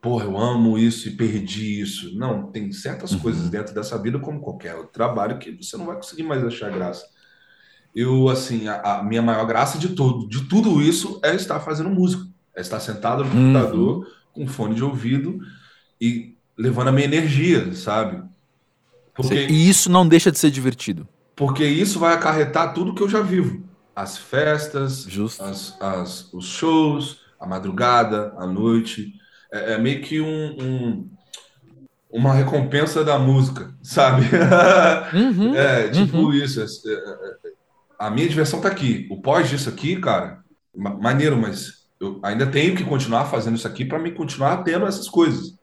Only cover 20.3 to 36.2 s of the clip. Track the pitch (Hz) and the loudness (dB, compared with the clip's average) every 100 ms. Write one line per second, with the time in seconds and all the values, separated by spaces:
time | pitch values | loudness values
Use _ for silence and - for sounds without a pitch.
20.3 | 156 156 135 127 120 - 87 - _ _ | 4 2 2 -2 -2 -6 -8 -8 _ _
21.3 | - 139 131 151 151 196 180 165 165 160 | -4 -2 0 2 2 0 2 2 2 2
22.3 | 156 139 160 165 165 180 - 202 214 196 | 2 0 0 -2 -2 -4 -2 0 0 0
23.3 | 185 135 101 - - _ - 98 - - | 0 0 -4 -14 -20 _ -12 -12 -12 -4
24.3 | 131 151 151 151 143 135 131 98 98 107 | 0 0 0 -2 -4 -4 -6 -10 -6 -6
25.3 | - 98 98 - - 98 95 87 - - | -6 -10 -10 -14 -10 -6 -6 -6 -10 -16
26.3 | 90 87 - 160 160 156 143 135 - _ | -14 -12 -4 2 2 2 0 -6 -12 _
27.3 | _ 87 95 98 92 123 120 110 107 104 | _ -10 -8 -6 0 2 4 4 0 -4
28.3 | - 92 95 110 117 113 - 101 - _ | -8 -6 -2 2 2 0 -8 -12 -14 _
29.3 | _ _ 104 107 110 120 143 - 156 156 | _ _ -8 -4 -2 0 -2 -4 -4 -4
30.3 | 156 151 151 131 131 120 101 92 - _ | -4 -6 -6 -6 -4 -4 -4 -8 -18 _
31.3 | - _ _ _ _ - _ _ 113 131 | -20 _ _ _ _ -20 _ _ 0 2
32.3 | 135 135 147 131 143 151 160 147 139 131 | 4 2 0 0 0 0 0 2 2 4
33.3 | 135 131 - - - - - 135 131 - | 4 4 -2 -12 -16 -6 4 6 6 4
34.3 | 180 170 180 180 185 165 160 - 165 254 | 4 6 8 8 8 6 4 0 2 2
35.3 | 190 220 277 139 123 110 135 202 165 | 4 2 4 2 2 2 2 2 4